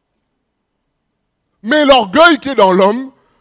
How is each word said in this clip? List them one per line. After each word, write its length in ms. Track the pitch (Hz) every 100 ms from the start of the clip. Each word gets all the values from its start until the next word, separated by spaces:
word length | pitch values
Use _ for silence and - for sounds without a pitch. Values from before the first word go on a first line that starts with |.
| _ _ _ _ _ _ _ _ _ _ _ _ _ _ _ _
Mais 220 | 208 302 285
l'orgueil 520 | 262 202 220 339 302
qui 100 | 269
est 60 | 247
dans 180 | 190
l'homme 380 | 185 196 233 269 - _ _